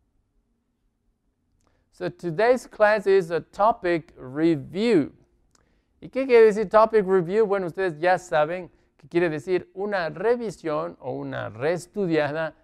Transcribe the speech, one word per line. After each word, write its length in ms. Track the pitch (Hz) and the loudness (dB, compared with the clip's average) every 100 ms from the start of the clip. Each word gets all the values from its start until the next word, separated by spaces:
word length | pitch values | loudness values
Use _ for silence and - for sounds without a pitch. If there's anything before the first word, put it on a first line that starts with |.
| _ _ _ _ _ _ _ _ _ _ _ _ _ _ _ _ _ _ _ | _ _ _ _ _ _ _ _ _ _ _ _ _ _ _ _ _ _ _
So 200 | - 180 | -10 -10
today's 560 | 175 175 160 233 254 - | -8 -8 0 2 2 -2
class 400 | - 208 214 196 | 0 2 2 2
is 240 | 196 165 | 2 2
a 100 | 165 | -6
topic 720 | - - - - 180 170 - - | -6 0 0 2 -2 -2 -4 -18
review. 960 | 131 139 165 151 131 165 233 190 131 _ _ _ _ _ _ _ _ _ | -10 0 0 0 -4 -4 2 2 0 _ _ _ _ _ _ _ _ _
¿Y 100 | 160 | -10
qué 180 | 254 269 | -6 4
quiere 180 | 240 220 | 6 6
decir 240 | 208 202 | 4 2
topic 380 | 214 220 220 185 | 4 4 2 2
review? 400 | 190 170 208 208 | 0 0 0 0
Bueno, 180 | 202 175 | 0 -4
ustedes 340 | 170 190 151 | -4 -4 -2
ya 200 | 175 180 | 0 0
saben 500 | - 160 151 185 170 _ _ _ | 0 -2 0 -4 -12 _ _ _
que 100 | - | -4
quiere 240 | 170 175 | -2 0
decir 400 | 151 165 180 175 | -4 -4 -4 -4
una 360 | 190 208 196 160 | -10 -6 -4 -6
revisión 840 | 151 214 240 226 - 160 151 170 - | -4 -2 -2 -4 -8 -6 -6 -6 -10
o 140 | 127 | -10
una 360 | 135 139 127 113 | -10 -8 -10 -10
reestudiada 1040 | 107 143 175 - 208 185 160 147 151 160 - | -6 -4 -4 -6 -6 -2 0 0 -4 -8 -10